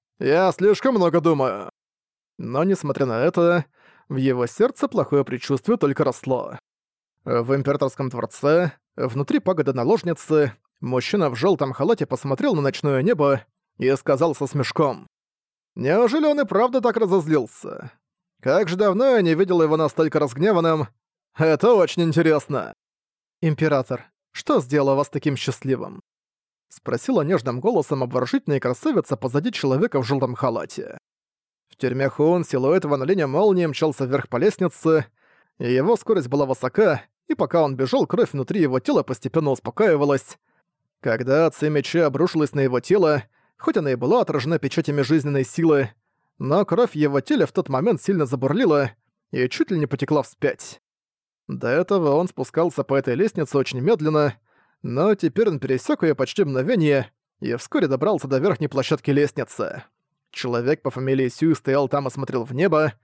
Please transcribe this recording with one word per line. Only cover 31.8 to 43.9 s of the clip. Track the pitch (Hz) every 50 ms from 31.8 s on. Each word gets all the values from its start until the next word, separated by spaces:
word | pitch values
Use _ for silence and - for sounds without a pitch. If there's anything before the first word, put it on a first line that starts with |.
| - 123 123 131 135 131
Хун | - - 147 160 175 180 160
силуэт | - - 127 127 139 170 190 -
Ван | 147 143 135 127
Линя | 151 202 190 151
молнией | 135 131 165 208 214 190 180 170
мчался | 156 135 - 160 156 131 - 139
вверх | 123 135 139 - -
по | -
лестнице, | 120 160 214 - - 185 170 - - - 165 160 156 - - _ _ _ _ _ _ _ _ _
и | - - 120
его | 127 127 139 208 233
скорость | - - - 220 180 135
была | 120 143 143 143
высока, | 131 131 - - 127 - - 214 185 147 - - _ _ _ _
и | - 302
пока | - 175 135 - 170 156
он | 139 135
бежал, | 123 135 123 - - 170
кровь | - - - - - -
внутри | 139 127 - 175 -
его | 160 131 127 127
тела | - - 285 170 135
постепенно | - 127 - - 131 - 160 156 143
успокаивалась. | 131 - - 120 - - 220 202 160 143 147 143 139 131 - - - _ _ _ _ _ _ _ _ _ _ _ _ _
Когда | - 135 113 120 123 127 135 156 165 156
ци | - - 147 151
меча | 151 143 139 - - 170 165
обрушилась | 147 135 139 170 180 - 160 151 - -
на | 143
его | 135 127 127 123
тело, | - - 185 214 180 156 151 135 - _ _ _ _ _ _
хоть | - - 320 -
она | 202 156 139